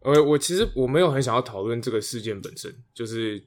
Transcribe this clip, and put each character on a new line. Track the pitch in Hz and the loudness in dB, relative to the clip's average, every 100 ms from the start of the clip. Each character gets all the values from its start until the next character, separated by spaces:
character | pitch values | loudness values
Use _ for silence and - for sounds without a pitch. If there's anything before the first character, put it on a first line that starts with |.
呃， | - 147 | 4 6
我 | 147 147 | 6 4
其 | - 185 | 2 0
实 | 226 131 | 0 0
我 | 127 | 0
没 | 151 | 4
有 | 175 | 2
很 | 135 | 2
想 | 123 | 0
要 | 117 | 0
讨 | 127 101 | -2 -6
论 | 107 120 | -4 -4
这 | 117 | -2
个 | 110 | -4
事 | - 120 | -4 -6
件 | 110 98 | -8 -8
本 | 90 - | -12 -14
身， | 87 117 _ | -14 -16 _
就 | - 113 | -10 -8
是 | 113 110 101 | -4 -4 -6